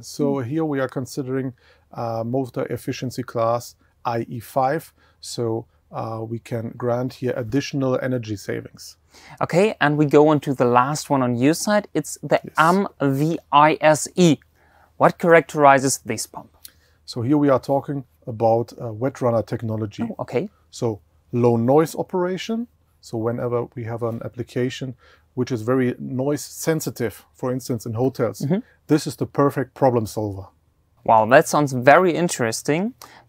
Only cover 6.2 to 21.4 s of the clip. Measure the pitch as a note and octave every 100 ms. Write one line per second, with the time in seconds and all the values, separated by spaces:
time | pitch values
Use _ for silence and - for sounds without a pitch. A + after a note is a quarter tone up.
6.2 | A2+ A#2 - A#2 A#2 A#2 B2 A#2+ B2+ -
7.2 | B2 - A2 C3+ - C#3+ C3 B2+ C3 B2+
8.2 | G#2+ G2+ - A#2 A2+ - - - _ -
9.2 | - C#3+ - E3 G#3+ - D3 D3 D3 D3
10.2 | D3+ D3+ D3 C3 B2 A#2+ C3 D3+ - C#3
11.2 | B2 A#2+ C3+ E3 - G#3 - D#3+ - -
12.2 | D3 D#3+ - - D#3+ F#3+ G3 - C#3 C3+
13.2 | D#3 E3+ - C#3+ D#3 - D3+ D3 - -
14.2 | E3+ C3+ _ _ _ _ _ - D3+ -
15.2 | F3 E3 - D3+ C#3+ C#3 C3+ - - A2
16.2 | - - - _ - _ _ _ - B2+
17.2 | A#2 D3 C#3+ B2+ - C#3 - C#3+ - _
18.2 | - A2 A2+ A2+ A#2 - B2 G#2+ C3 C3+
19.2 | B2 A#2 - A#2+ A2+ A2 A2 - A#2+ -
20.2 | A#2+ B2 G3 _ _ - A#2 G#2 _ _
21.2 | - A#2+